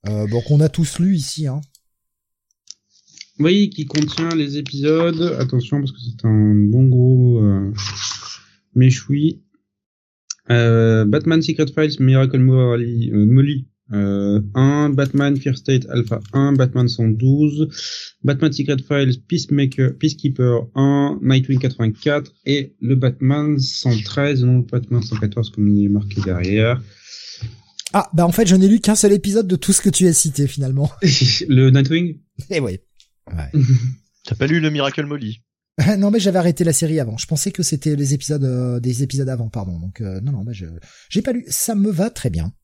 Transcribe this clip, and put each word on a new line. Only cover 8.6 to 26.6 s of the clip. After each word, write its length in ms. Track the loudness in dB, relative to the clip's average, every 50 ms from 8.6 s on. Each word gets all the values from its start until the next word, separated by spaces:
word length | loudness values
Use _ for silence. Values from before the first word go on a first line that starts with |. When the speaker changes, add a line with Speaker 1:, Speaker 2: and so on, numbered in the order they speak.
| _ _ _
Speaker 2:
méchoui. 720 | 4 4 4 4 2 -2 -4 -2 0 0 -2 -2 -4 _ _ _ _ _ _ _ _ _ _ _ _ _ _ _ _ _ _ -18 _ _ 0
Euh, 560 | 2 2 4 4 4 4 4 4 4 2 2
Batman 360 | 2 0 0 0 2 0 2
Secret 260 | 0 0 -2 -2 -2
Files, 320 | -2 0 -2 -2 -2 0 0 2
Miracle 360 | 4 4 4 2 2 2 2
Molly, 720 | 4 4 4 4 2 2 0 0 -2 -4 -4 -4 -4 0
euh, 140 | 2 2 4
Molly, 420 | 6 6 6 4 4 0 -4 -8 _ _ _ _ _
euh, 500 | -4 -2 0 0 0 0 0 0 0 -2 -2 -2 0
un, 340 | 2 2 2 2 2 0 0
Batman 460 | 0 0 -2 0 0 0 0 0 -2
Fear 200 | -2 -2 -4 -6
State 280 | -4 -2 0 0 0 -2 -2
Alpha 320 | -4 -4 -2 -2 -4 -8 -8 -4 -2
un, 200 | 0 2 2 2
Batman 340 | 2 2 2 2 0 0
cent 220 | 0 0 0 0 0
douze, 580 | 0 2 2 2 4 4 2 0 2 -2 -4 -4 -4 -12 -14 -12 -12 -14 -16 -18 _ _ -2
Batman 280 | -2 0 2 0 0 0
Secret 240 | -2 -2 -2 -2 -4 -2
Files, 340 | -2 0 0 2 0 0 -2 -4
Peacemaker, 720 | _ -4 -4 -2 0 0 0 0 0 0 0 0 0 0
Peacekeeper 680 | 0 -4 -4 -4 -2 -4 -4 0 2 2 2 2 0 -2 -4 _
un, 440 | 0 2 2 2 2 0 0 -2 -2
Nightwing 380 | 0 2 2 2 2 2 0 0
quatre-vingt-quatre 760 | 0 -2 -2 -2 -2 -2 -2 -2 -2 -2 -2 -2 -4 -8 _ _ _
et 300 | -2 -2 -2 -2 -8 _ _
le 160 | -2 0 0
Batman 640 | 2 2 0 -2 0 0 0 2 2 0 0 0 0
cent 360 | -2 -2 -4 -4 -2 0 0 0 -2
treize, 400 | -6 -4 -2 -2 0 0 2 2
non 160 | 2 2 2
Batman 440 | 0 0 -4 -6 -4 -2 -2 -2 -2
cent 140 | -2 -6
quatorze 320 | -4 -4 -4 -2 -4 -6 -6
comme 180 | -2 0 2
il 180 | 2 4 4 2
est 40 | 2
marqué 320 | 0 0 -2 -4 -6 -4
derrière. 600 | -4 -2 -2 -4 -2 0 0 2